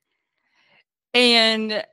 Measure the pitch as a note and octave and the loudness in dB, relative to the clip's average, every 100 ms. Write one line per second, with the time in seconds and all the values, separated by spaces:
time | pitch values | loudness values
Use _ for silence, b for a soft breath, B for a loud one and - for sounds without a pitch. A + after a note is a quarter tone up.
0 | _ _ _ _ _ _ _ _ _ _ | _ _ _ _ _ _ _ _ _ _
1 | _ A#3+ B3 A#3 A3+ A3 A3 G#3+ - | _ 0 2 2 0 -2 -6 -8 -10